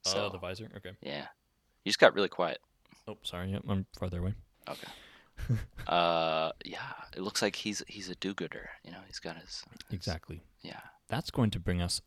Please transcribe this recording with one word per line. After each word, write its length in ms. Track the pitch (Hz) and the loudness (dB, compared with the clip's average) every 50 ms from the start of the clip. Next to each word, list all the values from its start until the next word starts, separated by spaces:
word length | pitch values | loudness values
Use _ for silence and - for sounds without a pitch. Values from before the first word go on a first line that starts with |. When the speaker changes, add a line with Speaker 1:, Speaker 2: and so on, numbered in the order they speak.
Speaker 1:
So, 260 | - - 95 101 104 101 | 0 0 2 2 0 0
Speaker 2:
the 80 | 92 90 | -2 -4
visor? 320 | 90 90 95 101 110 - - | -6 -6 -6 -6 -10 -12 -12
Okay. 180 | 101 - 92 98 _ | -12 -12 -12 -14 _
Speaker 1:
yeah. 280 | - - 71 71 - - - _ _ _ _ _ _ _ _ _ _ | -8 -8 -6 -6 -8 -10 -14 _ _ _ _ _ _ _ _ _ _
You 40 | 98 | -2
just 80 | 107 - | 8 10
got 120 | - 110 | 10 10
really 160 | - 98 98 87 | 12 8 4 4
quiet. 320 | - - 87 80 - - _ _ _ _ _ - - - _ | 4 2 2 2 2 -2 _ _ _ _ _ -20 -20 -16 _
Speaker 2:
Oh, 100 | - 104 - | -12 -12 -10
sorry. 280 | - - - 90 90 95 | -10 -8 -6 -4 -2 -2
Yep, 120 | 98 - - | -2 -4 -2
I'm 200 | - 101 95 92 _ - | 0 0 0 0 _ -6
farther 240 | - - 90 90 87 | -6 -4 -2 -2 0
away. 160 | 87 95 107 - - _ _ _ - - | 0 -2 -2 -4 -10 _ _ _ -12 -10
Speaker 1:
Okay. 200 | - - - - - - - - - - - _ _ - | -10 -10 -10 -14 -14 -16 -20 -20 -20 -20 -20 _ _ -8
Speaker 2:
<laughs> 180 | - - 120 107 - - - - - | -2 0 0 0 -2 -6 -10 -8 -2
Speaker 1:
Uh, 640 | - - 87 85 87 85 82 82 80 80 80 80 80 - - - | 2 4 6 6 6 4 4 2 2 2 2 0 0 -2 -6 -10
yeah. 280 | - - - - - - - - - - | -10 -8 -8 -8 -8 -10 -12 -14 -12 -8
It 40 | - | -6
looks 200 | 92 104 - - | -6 -2 0 2
like 120 | 113 101 - | 2 2 0
he's, 260 | - - 107 101 - - | 0 -4 -4 -4 -4 -8
he's 220 | - - 104 95 92 | -10 -12 -12 -10 -10
a 60 | 90 | -8
do-gooder. 540 | - - 95 101 - 185 - - - - - - - - | -4 -4 -4 -2 -2 -6 -6 -6 -10 -12 -12 -16 -16 -16
You 60 | - | -16
know, 80 | 269 - - | -16 -16 -16
he's 140 | - - - | -14 -14 -10
got 160 | - 165 165 | -8 -8 -10
his, 260 | 165 - - - - - - - - - - | -10 -12 -12 -14 -14 -14 -14 -18 -18 -10 -8
his 60 | 110 | -8
Speaker 2:
Exactly. 480 | 90 - 101 82 82 - - 78 80 - - _ _ | -6 -4 -4 -4 -4 -6 -10 -12 -12 -12 -18 _ _
Speaker 1:
Yeah. 180 | - - - - - - - _ _ | -16 -14 -14 -14 -16 -18 -20 _ _
Speaker 2:
That's 240 | - - 139 - - | -4 -4 -4 -4 -2
going 200 | - 143 120 104 | 2 4 4 4
to 80 | - 98 | 2 0
bring 200 | 85 - 90 87 | 0 0 2 2
us 220 | 87 87 - - - | 2 0 -2 -4 -6